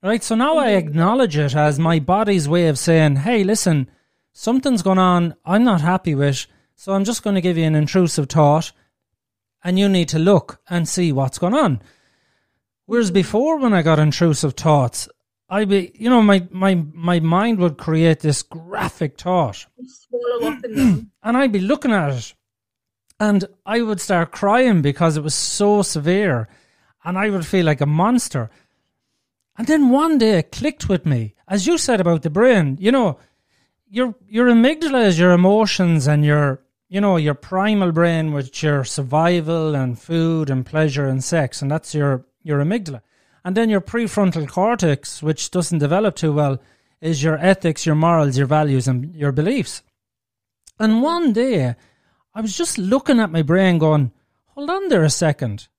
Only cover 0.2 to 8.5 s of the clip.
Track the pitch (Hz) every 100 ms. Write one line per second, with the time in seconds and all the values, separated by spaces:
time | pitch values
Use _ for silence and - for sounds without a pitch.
0.2 | - 226 269 320 262 202 160 151 170 247
1.2 | 240 147 143 135 151 143 165 165 139 190
2.2 | 214 196 143 170 170 139 - 165 156 139
3.2 | 156 240 190 214 - 151 127 _ _ _
4.2 | _ _ - 254 269 240 185 190 185 180
5.2 | 170 - - 196 247 185 156 185 175 143
6.2 | 143 135 - _ _ _ - 196 196 240
7.2 | - 196 175 165 160 156 151 190 175 -
8.2 | 139 160 147